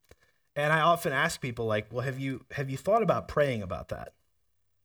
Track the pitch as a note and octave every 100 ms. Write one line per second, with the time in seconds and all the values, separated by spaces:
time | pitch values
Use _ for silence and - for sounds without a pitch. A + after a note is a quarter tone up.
0 | _ - _ _ _ - D3 D#3+ D3 D3+
1 | E3 C3+ D#3+ - C3+ A#2 A2+ G#2+ G#2+ A#2+
2 | C3 C3 C3+ B2 - - C3+ C3 - E4+
3 | E3+ A#2+ - - C#3+ A#2 F#2 E2 - -
4 | - _ _ _ _ _ _ _